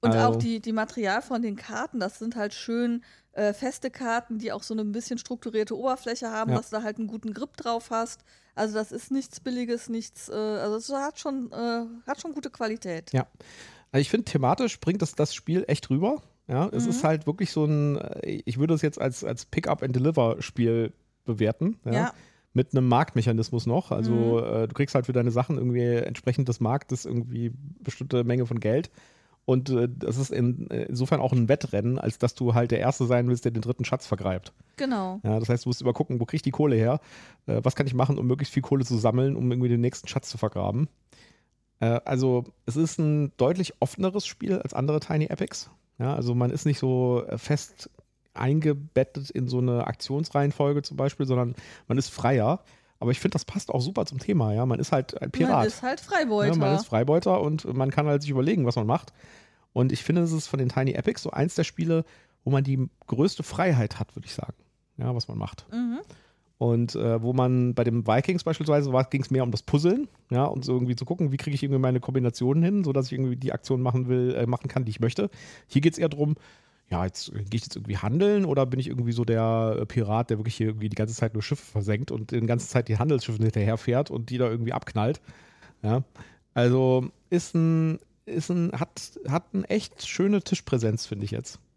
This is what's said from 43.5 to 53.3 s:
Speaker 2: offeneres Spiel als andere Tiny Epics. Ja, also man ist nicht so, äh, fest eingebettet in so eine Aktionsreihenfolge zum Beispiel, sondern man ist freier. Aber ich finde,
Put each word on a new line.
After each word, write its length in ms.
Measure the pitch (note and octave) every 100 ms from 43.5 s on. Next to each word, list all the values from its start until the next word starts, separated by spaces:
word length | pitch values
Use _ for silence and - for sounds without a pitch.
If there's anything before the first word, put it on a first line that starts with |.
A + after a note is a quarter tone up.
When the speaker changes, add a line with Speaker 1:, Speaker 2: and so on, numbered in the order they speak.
| F3 F3+ -
Speaker 2:
offeneres 460 | - - F#3+ G3+ -
Spiel 320 | - - F#3
als 140 | -
andere 260 | - C3+ D3+
Tiny 260 | - D#3 D3+
Epics. 440 | - - - - _ _ _
Ja, 160 | B2+
also 200 | C3+ A#2+ A#2+
man 140 | B2
ist 120 | C3+
nicht 140 | D3+ C#3+
so, 460 | C3 B2+ B2+ B2 -
äh, 100 | A2+
fest 540 | - D3 - - - _ _ _ _
eingebettet 960 | - B2 D3+ D3+ C#3+ D3+ - C3 - C#3
in 180 | - B2+
so 100 | B2
eine 280 | B2 A#2+ -
Aktionsreihenfolge 960 | - - C#3 E3 D3 C#3+ - C#3+ C#3+
zum 140 | C#3 C#3
Beispiel, 300 | C3+ - C3+
sondern 280 | B2+ A#2+ A#2+ - - _
man 100 | B2
ist 100 | C3
freier. 520 | - A#2+ C3+ A2 F3+ - - _ _
Aber 120 | A#2
ich 100 | B2+
finde, 120 | F#3+